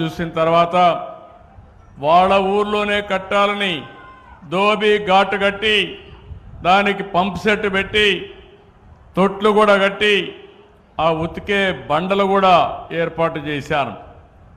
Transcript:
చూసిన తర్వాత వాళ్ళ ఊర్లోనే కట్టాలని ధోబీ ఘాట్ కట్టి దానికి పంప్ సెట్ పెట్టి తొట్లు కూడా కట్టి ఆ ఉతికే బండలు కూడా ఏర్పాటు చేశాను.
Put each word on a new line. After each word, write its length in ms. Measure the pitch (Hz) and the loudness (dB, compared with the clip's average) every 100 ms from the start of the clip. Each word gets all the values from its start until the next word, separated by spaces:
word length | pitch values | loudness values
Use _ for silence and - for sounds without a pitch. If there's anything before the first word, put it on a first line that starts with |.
చూసిన 260 | 160 160 165 | -6 -6 -6
తర్వాత 760 | 160 160 170 170 180 180 160 - - - - - - - - - - | -2 2 2 2 4 2 2 -6 -16 -20 -20 -20 -20 -20 -20 -20 -6
వాళ్ళ 360 | 143 170 190 | 2 4 4
ఊర్లోనే 640 | 196 190 208 208 208 208 208 | 2 2 0 0 -2 -2 -2
కట్టాలని 840 | 202 190 190 202 202 202 196 156 117 - - - - - 156 | -2 -6 -2 0 0 0 -4 -4 -10 -18 -20 -20 -20 -20 -6
ధోబీ 580 | 175 208 214 214 208 208 | 0 0 2 2 2 4
ఘాట్ 360 | 190 196 208 | 2 4 0
కట్టి 560 | 202 196 214 208 175 - - - - - - - | -2 0 0 0 -2 -8 -20 -20 -20 -20 -18 -4
దానికి 400 | 165 196 202 196 | 2 2 2 -2
పంప్ 360 | 185 170 196 175 | -2 -2 -2 -2
సెట్ 340 | 214 208 208 | -2 -2 -2
పెట్టి 600 | 190 190 214 208 180 - - - - - _ - - - - | -4 -2 0 0 0 -6 -18 -20 -20 -20 _ -20 -20 -8 0
తొట్లు 340 | 190 196 214 | 0 2 2
కూడా 260 | 208 214 196 | 4 4 4
కట్టి 680 | 196 196 208 202 170 - - - - _ _ - | 2 0 0 0 -2 -12 -20 -20 -20 _ _ -2
ఆ 100 | 160 | 0
ఉతికే 640 | 160 170 190 196 202 190 156 131 | 0 -4 -8 -4 0 0 -4 -2
బండలు 340 | 151 185 196 | -2 0 0
కూడా 600 | 196 196 190 175 127 - - | 2 2 4 4 2 -4 -8
ఏర్పాటు 460 | 165 165 165 165 160 | -4 -4 -2 -2 -2
చేశాను. 580 | 147 147 131 151 123 98 - - - - - | -6 -8 -4 -4 -4 -8 -18 -20 -20 -20 -20